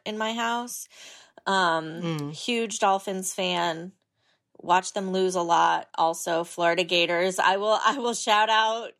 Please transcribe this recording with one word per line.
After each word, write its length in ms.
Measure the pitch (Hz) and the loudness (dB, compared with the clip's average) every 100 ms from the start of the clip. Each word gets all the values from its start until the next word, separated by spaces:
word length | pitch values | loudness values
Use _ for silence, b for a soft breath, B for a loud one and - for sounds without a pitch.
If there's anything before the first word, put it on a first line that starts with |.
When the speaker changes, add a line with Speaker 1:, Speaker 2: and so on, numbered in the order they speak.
| - | -8
Speaker 1:
in 100 | 214 | -6
my 180 | 220 | -4
house. 540 | 233 233 233 247 - - B B B B B - | -4 -2 -4 -6 -12 -14 B B B B B 0
Um, 360 | 190 175 160 160 165 | 2 4 2 -2 -6
Speaker 2:
Mm. 320 | 170 160 143 | -4 -4 -6
Speaker 1:
huge 460 | 156 - 233 226 208 | -6 -4 -2 -2 0
Dolphins 560 | 202 190 202 190 185 | 2 2 0 -6 -6
fan, 560 | - 185 175 170 165 180 - _ _ _ _ _ - | -4 -2 0 -2 -4 -8 -16 _ _ _ _ _ -12
watched 380 | 165 180 185 | 0 2 2
them 160 | 208 190 | -4 -2
lose 240 | 185 185 | 0 0
a 80 | 180 | 0
lot. 460 | 170 165 170 165 - - | 2 4 4 2 -2 0
Also, 480 | 165 165 - 165 | 0 0 -2 -2
Florida 400 | 170 - 170 170 | -2 0 2 2
Gators. 560 | 170 175 170 175 185 185 | 2 2 2 2 0 2
I 160 | - 196 | 2 2
will, 240 | 214 214 | 2 2
I 140 | - - | 2 0
will 160 | 240 | -2
shout 360 | 233 - 208 220 | -4 2 2 4
out, 420 | 220 220 226 226 - | 4 2 0 -6 -2